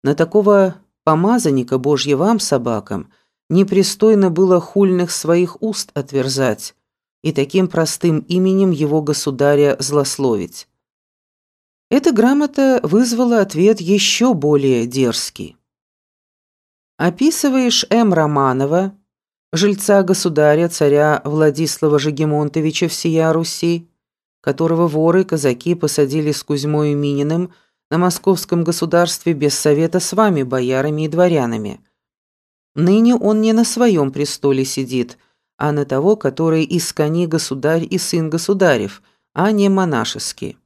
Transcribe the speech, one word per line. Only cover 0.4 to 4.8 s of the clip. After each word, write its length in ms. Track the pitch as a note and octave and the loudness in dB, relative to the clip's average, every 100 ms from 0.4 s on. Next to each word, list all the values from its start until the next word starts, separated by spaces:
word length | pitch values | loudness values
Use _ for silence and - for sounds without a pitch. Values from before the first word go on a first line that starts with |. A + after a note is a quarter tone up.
| G#3 G3+ F#3+ - _ _ | 4 4 2 -2 _ _
помазанника 760 | - D#3 F#3+ A#3+ D#3+ C3+ B2 C3 | 0 2 2 2 0 0 0 -2
Божья 380 | C3+ C#3+ C#3 C#3 | 0 -2 0 0
вам, 220 | F#3+ A3+ | 2 0
собакам, 720 | - C3+ A#2+ A2 - G2+ - _ _ _ _ | 0 -2 -2 -6 -6 -10 -10 _ _ _ _
непристойно 800 | E3+ G3 F#3+ F#3+ - A3 G#3 F#3+ | 0 2 2 0 2 2 4 2
было 300 | E3 F#3+ F3+ | 2 2 2
хульных 500 | E3+ G3 | 0 0